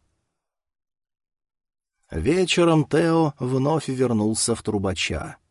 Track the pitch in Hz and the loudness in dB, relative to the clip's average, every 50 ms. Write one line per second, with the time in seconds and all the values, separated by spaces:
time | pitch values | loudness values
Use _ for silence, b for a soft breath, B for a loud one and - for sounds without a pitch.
0 | _ _ _ _ _ _ _ _ _ _ _ _ _ _ _ _ _ _ _ _ | _ _ _ _ _ _ _ _ _ _ _ _ _ _ _ _ _ _ _ _
1 | _ _ _ _ _ _ _ _ _ _ _ _ _ _ _ _ _ _ _ _ | _ _ _ _ _ _ _ _ _ _ _ _ _ _ _ _ _ _ _ _
2 | _ - - 80 78 113 165 185 190 170 - - 175 170 165 156 143 - - 151 | _ -10 -8 -4 -2 0 2 2 2 0 2 2 4 4 4 4 2 2 2 2
3 | 170 165 165 165 160 151 143 - 135 123 131 131 131 143 160 156 - - 131 127 | 2 2 2 2 2 0 -2 -4 -6 -2 -2 0 0 0 0 -2 -2 -4 -2 0
4 | 131 123 120 107 107 107 113 107 - - 113 - - - 104 104 95 98 90 - | 0 2 2 2 0 0 0 0 0 -2 -2 -2 -2 -4 -4 -2 -2 -2 -2 -2
5 | - - - 78 - - - - _ _ | -4 -4 -4 -6 -8 -10 -14 -18 _ _